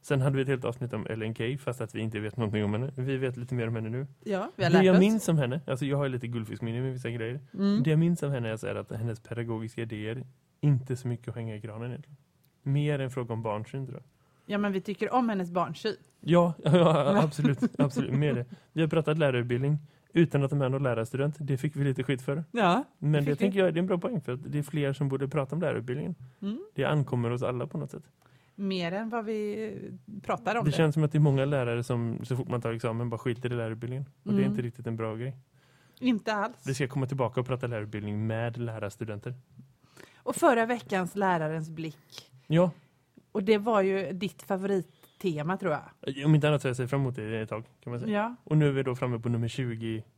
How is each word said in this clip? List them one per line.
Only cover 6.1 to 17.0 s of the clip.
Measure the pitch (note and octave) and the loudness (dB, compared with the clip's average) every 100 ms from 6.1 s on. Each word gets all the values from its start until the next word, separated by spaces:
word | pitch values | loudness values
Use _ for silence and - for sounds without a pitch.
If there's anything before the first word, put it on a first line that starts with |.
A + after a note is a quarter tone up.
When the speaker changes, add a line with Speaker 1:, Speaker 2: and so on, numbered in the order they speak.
| B2 A#2+ | -2 -4
Speaker 1:
guldfiskminne | A#2+ G#2+ G#2 A#2 A#2 | -6 -6 -6 -4 -4
med | C3 | -4
vissa | B2+ B2+ | -4 -6
grejer. | A#2 A2+ C3+ - | -6 -6 -8 -10
Speaker 2:
Mm. | F#3+ G3 G3+ | -2 2 2
Speaker 1:
Det | C#3+ | 4
jag | D#3 | 4
minns | E3+ F3 | 4 2
om | C#3+ | 0
henne | C#3 A2+ | -2 -2
är | A2 | -4
så | G2+ | -4
här | |
att | G2+ G#2 | -6 -6
hennes | A2+ A#2 A2+ | -6 -6 -6
pedagogiska | - A#2 A#2 A2+ A2+ - | -8 -8 -4 -6 -6 -6
idéer | A2+ G#2+ G#2+ B2 B2 _ _ _ | -8 -6 -6 -8 -10 _ _ _
inte | D3 C3+ C3 B2+ | 2 2 0 -6
så | A#2+ | -4
mycket | A#2 - | -6 -6
att | |
hänga | A#2+ A2+ G#2+ | -8 -8 -10
i | |
kranen | G#2+ G#2+ A#2+ | -12 -10 -10
egentligen. | B2 - - _ _ _ _ | -10 -14 -20 _ _ _ _
Mer | C#3 C#3 D3 C#3+ | -2 0 2 0
en | C3 | -2
fråga | B2 A#2 | -4 -4
om | A2+ | -4
barnsyn, | A2+ G#2 A2 C#3 C3 | -2 -4 -6 -8 -8
tror | B2 | -12
jag. | - _ _ _ - | -18 _ _ _ -6
Speaker 2:
Ja, | G3+ | -2
men | G#3 | 0
vi | F#3+ | -2
tycker | F#3+ G3 G#3+ | -4 -4 0
om | B3+ A#3 | 2 2
hennes | G3+ F3 | 0 -2
barnsyn. | F3 D#3 D#3+ A3 - _ _ | -2 -2 -2 -4 -6 _ _
Speaker 1:
Ja, | - E3+ F3 D#3 | 4 6 6 2
<laughs> | |
ja, | - F3+ | 4 8
Speaker 2:
Ja. | D#3+ D#3 | 8 6